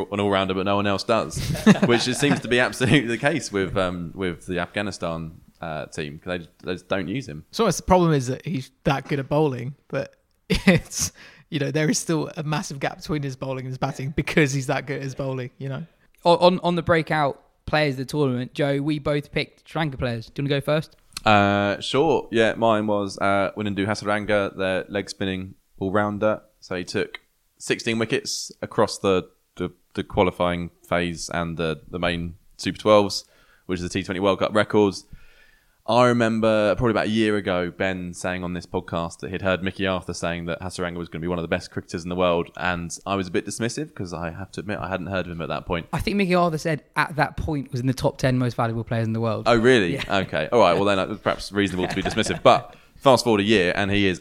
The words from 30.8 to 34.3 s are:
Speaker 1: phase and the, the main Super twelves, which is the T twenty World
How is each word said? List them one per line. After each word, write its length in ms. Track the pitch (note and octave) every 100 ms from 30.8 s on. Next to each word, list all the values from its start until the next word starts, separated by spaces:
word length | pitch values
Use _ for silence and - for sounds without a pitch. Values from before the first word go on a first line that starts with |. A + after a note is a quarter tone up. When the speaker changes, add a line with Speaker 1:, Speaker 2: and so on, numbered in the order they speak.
| -
Speaker 1:
phase 400 | F2 F2 D#2+ -
and 260 | E2+ E2+ D#2+
the, 240 | D#2+ D#2 -
the 80 | F2+
main 380 | F2 E2+ E2+ E2 _ -
Super 200 | G2 E2
twelves, 460 | G#2+ G#2 G2+ - - _ _ _ -
which 120 | F2+
is 20 |
the 60 | F2
T 140 | G2
twenty 160 | F2+ F#2
World 180 | G2